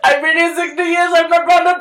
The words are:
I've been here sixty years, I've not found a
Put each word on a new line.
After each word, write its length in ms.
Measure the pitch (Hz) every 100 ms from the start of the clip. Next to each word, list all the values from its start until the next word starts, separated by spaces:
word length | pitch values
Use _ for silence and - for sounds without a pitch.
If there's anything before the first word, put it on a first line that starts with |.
I've 180 | 262 285
been 160 | 311 320
here 180 | 339 330
sixty 280 | 339 302
years, 280 | 349 349 349
I've 160 | 339 330
not 200 | 339 339
found 180 | 349 349
a 120 | 359